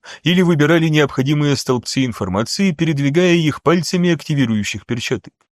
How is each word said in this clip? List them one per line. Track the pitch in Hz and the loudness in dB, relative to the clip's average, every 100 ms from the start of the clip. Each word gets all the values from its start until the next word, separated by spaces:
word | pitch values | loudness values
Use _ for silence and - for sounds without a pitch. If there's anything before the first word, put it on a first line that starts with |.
| - - | -18 -6
или | 156 180 | 0 2
выбирали | 175 160 147 165 160 | 4 4 4 4 2
необходимые | 151 143 - 131 151 147 135 | 2 2 0 0 0 0 0
столбцы | - 123 - - 127 | 0 -4 -2 -4 -4
информации, | 107 95 95 113 - 196 | -4 -4 -4 -4 -2 -2
передвигая | 156 165 143 139 151 180 | 0 -2 0 0 2 2
их | 170 156 - | 2 2 0
пальцами | - 175 156 185 175 | 0 0 0 0 0
активирующих | 160 - 143 120 110 101 104 - | 0 -2 -2 0 0 -2 -8 -8
перчаток. | 120 - 113 - - _ | -6 -4 -6 -8 -20 _